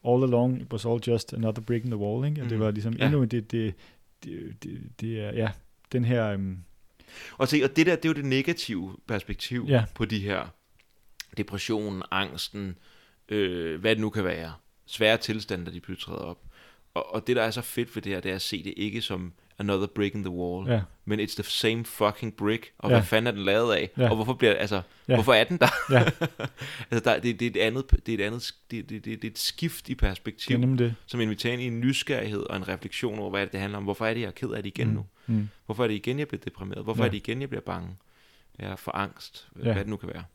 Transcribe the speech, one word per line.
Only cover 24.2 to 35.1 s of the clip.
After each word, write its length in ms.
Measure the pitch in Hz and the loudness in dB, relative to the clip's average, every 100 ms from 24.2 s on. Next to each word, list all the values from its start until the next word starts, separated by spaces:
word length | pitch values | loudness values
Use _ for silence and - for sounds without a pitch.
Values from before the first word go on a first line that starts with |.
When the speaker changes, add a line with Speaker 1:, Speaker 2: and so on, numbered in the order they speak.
| 110 | 0
Speaker 2:
bliver, 180 | 127 120 | 4 6
altså, 280 | 98 104 101 87 - - | 6 2 -2 -4 -12 2
Speaker 1:
Ja. 60 | |
Speaker 2:
hvorfor 180 | 123 107 | 4 8
er 120 | 117 | 6
den 140 | 110 175 | 6 6
der? 100 | 123 - - | 4 4 4
Speaker 1:
Ja. 120 | 131 113 - 165 - - | 6 6 2 -4 -4 -10
Speaker 2:
<laughs> 440 | - - - - | -8 -12 -12 -2
Altså, 200 | 117 113 | 0 4
der, 100 | 107 | 2
det, 200 | 120 104 | 2 0
det 60 | 117 | -2
er 40 | |
et 160 | 95 110 | 2 0
andet, 240 | 120 131 - - | 0 4 4 4
det 80 | |
er 40 | 110 | -2
et 80 | 101 | -2
andet, 260 | 120 - - _ | -4 -10 -14 _
det, 200 | 117 113 | -10 -8
det, 140 | 110 | -10
det, 180 | 110 110 | -8 -8
det 60 | 113 | -8
er 20 | |
et 60 | - | -4
skift 500 | - - 170 - - | -6 -2 -4 -4 -8
i 60 | |
perspektiv, 640 | - 107 92 - - - 123 | 0 0 0 -8 -10 0 2
Speaker 1:
Det 60 | |
er 40 | 123 | 4
nemlig 180 | 131 | 4
det. 100 | 120 113 - | 2 0 -6
Speaker 2:
som 140 | 123 | -2
inviterer 320 | 110 104 120 | 0 0 -2
ind 100 | 123 | -2
i 40 | 127 | -4
en 140 | 117 | 0
nysgerrighed 600 | 123 131 - 131 107 104 | 0 0 0 -2 -2 -4
og 160 | - 98 | -4 -6
en 120 | 92 | -4
refleksion 500 | 95 98 - 120 107 | -6 -6 -4 -4 -4
over, 120 | 98 | -4
hvad 100 | 98 | -2
er 40 | |
det, 80 | 98 | -2
det 80 | 98 | -2
handler 160 | 98 101 | -4 -4
om. 60 | |
Hvorfor 220 | 98 98 110 | -4 -2 0
er 80 | |
det, 60 | 113 | 0
jeg 60 | 110 | -4
er 40 | |
ked 200 | 92 120 | -6 -6
af 120 | 110 | -6
det 60 | 98 110 | -8 -2
igen 100 | 117 | 0
Speaker 1:
Mm. 60 | |
Speaker 2:
nu? 120 | 107 98 | 0 -4